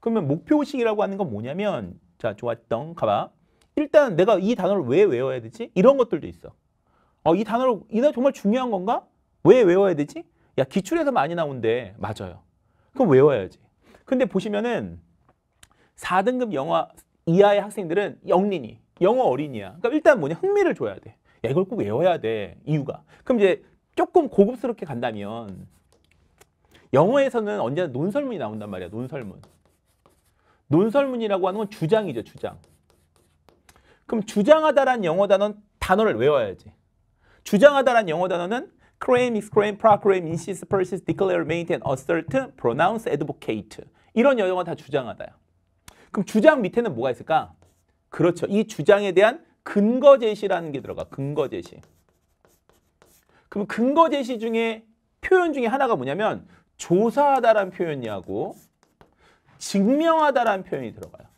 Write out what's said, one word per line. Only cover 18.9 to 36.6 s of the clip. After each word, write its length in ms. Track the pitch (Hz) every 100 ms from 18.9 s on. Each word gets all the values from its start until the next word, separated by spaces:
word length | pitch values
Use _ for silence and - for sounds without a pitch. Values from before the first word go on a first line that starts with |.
| _
영어 220 | 180 247
어린이야. 540 | 226 131 151 123 98 120
그러니까 100 | 233
일단 300 | 302 320 269
뭐냐? 160 | 143 165
흥미를 400 | 381 403 359 214
줘야 200 | 110 95
돼. 220 | - - _ _
야, 60 | 117
이걸 160 | 139 190
꼭 140 | 220
외워야 400 | 104 110 180 165
돼. 380 | 110 113 95 - -
이유가. 380 | 151 131 - _ -
그럼 160 | - 247
이제 240 | 196 156 _ _ _ -
조금 340 | - 370 285
고급스럽게 560 | - 202 247 262 226 170
간다면 840 | 123 123 110 101 113 110 92 92 _ _ _ _ _ _ _ _ _ _ _ _
영어에서는 680 | 127 175 277 269 240 208 208
언제나 280 | 120 143 180
논설문이 500 | 123 170 214 277 214
나온단 320 | 113 107 104
말이야. 200 | 95 90
논설문. 520 | 107 123 151 107 87 - _ _ _ _ _ _ _ _ _ _ _ _
논설문이라고 800 | 147 214 277 277 247 226 196 185
하는 100 | 196
건 100 | 208
주장이죠, 540 | - 160 220 202 117
주장. 340 | 101 - 104 92 _ _ _ _ _ _ _ _ _ _ _ _ _ _ _
그럼 180 | 233
주장하다란 800 | 196 - 208 311 311 285 269 254
영어 240 | 180 165 202
단어는, 300 | 196 208 208 _ _
단어를 360 | - 190 220 123
외워야지. 560 | 127 147 107 87